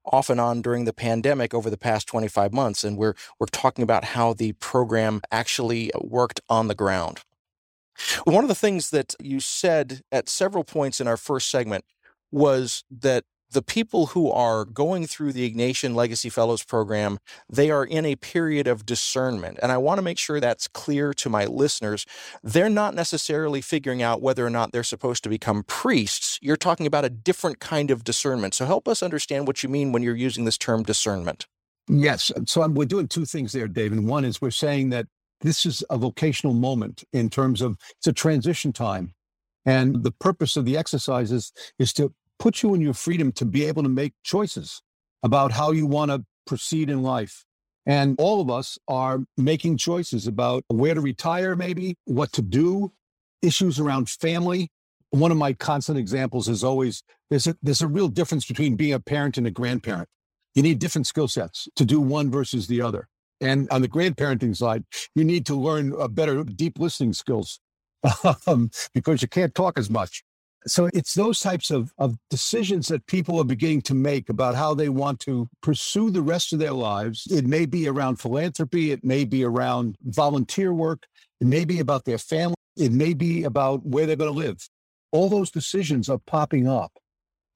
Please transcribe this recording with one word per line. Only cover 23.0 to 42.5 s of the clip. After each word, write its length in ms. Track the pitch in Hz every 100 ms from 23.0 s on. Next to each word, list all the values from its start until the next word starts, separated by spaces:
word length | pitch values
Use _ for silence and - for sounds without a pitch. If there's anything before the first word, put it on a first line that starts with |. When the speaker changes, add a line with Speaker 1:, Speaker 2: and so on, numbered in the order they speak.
| 165 160 - 151 156 139
Speaker 1:
figuring 420 | - 156 135 127
out 200 | 117 117
whether 240 | 131 131 120
or 40 |
not 220 | 117 113
they're 120 | 120
supposed 420 | - 107 127 117 110
to 40 |
become 340 | 110 117 104
priests. 760 | - - 247 160 101 - - -
You're 140 | 139 156
talking 320 | 180 170 151
about 160 | 147
a 60 | 131
different 500 | 117 175 - 175 131
kind 320 | - 156 143
of 140 | 120 113
discernment. 480 | - 143 127 98
So 120 | - 131
help 220 | 190 -
us 160 | 226
understand 420 | 180 151 - 139 139
what 160 | 139
you 60 | 135
mean 240 | 139 139
when 120 | 120
you're 120 | 120 117
using 300 | 127 120 113
this 120 | -
term 260 | - 113
discernment. 640 | 107 107 107 95 85 - - _ _ _ -
Speaker 2:
Yes. 420 | 143 147 107 - - 117
So 160 | 170
I'm, 140 | 160 139
we're 100 | 131
doing 240 | - 156
two 160 | 170 151
things 260 | 156 110
there, 160 | 131 107
Dave. 240 | 90 107
And 160 | 107 107
one 160 | 147
is 180 | 127 -
we're 100 | 131
saying 400 | - 147 143 131
that 160 | 123 - _ _ _
this 260 | 156 156 170
is 160 | 120 -
a 80 | 131
vocational 560 | 123 - 156 - 143 117
moment 480 | 127 123 101 - -
in 160 | 131 113
terms 320 | - 131 110
of 160 | 123 101 -
it's 160 | - 165
a 40 |
transition 600 | 120 165 147 147 160 143
time. 400 | - 113 98 90 - _ _ _ _ 135
And 360 | 131 127 123
the 60 | 113
purpose 480 | - 190 180 151 151
of 80 | 120
the 100 | 147
exercises 800 | - 135 - 127 110 123 - - - -
is 160 | 127
to 180 | - 143 - _ -
put 240 | 226